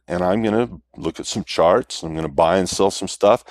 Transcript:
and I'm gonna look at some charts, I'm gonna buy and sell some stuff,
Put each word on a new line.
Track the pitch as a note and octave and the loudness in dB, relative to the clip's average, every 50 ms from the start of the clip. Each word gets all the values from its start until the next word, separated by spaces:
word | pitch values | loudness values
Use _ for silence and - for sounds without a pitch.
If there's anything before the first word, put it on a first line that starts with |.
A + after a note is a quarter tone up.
| _ | _
and | - E2+ F2 F2+ | -8 -4 -2 0
I'm | F2+ F#2+ A2+ | 0 0 0
gonna | A2+ G#2+ G#2 A2+ B2 A#2 F#2+ D#2 _ _ _ | 0 0 0 0 -2 -2 -6 -16 _ _ _
look | - - E2 - - | -10 -8 -8 -8 -8
at | - | -10
some | - - A2+ - | -8 -8 -8 -8
charts, | - - - E2 E2+ F#2+ A#2+ B2+ - - - | -4 0 2 4 4 4 4 0 -4 -10 -12
I'm | - D#2+ D#2+ | -10 -8 -6
gonna | D#2+ D#2+ | -6 -6
buy | D2+ C#2 D2+ E2 E2 F2+ | -2 0 2 2 4 4
and | F#2+ F#2 | 2 0
sell | E2+ - - F#2+ F#2+ | -2 0 0 0 0
some | - - G2 | 0 -4 -8
stuff, | F#2 - - - G2+ A#2 - - - | -10 -4 2 4 4 4 4 0 -10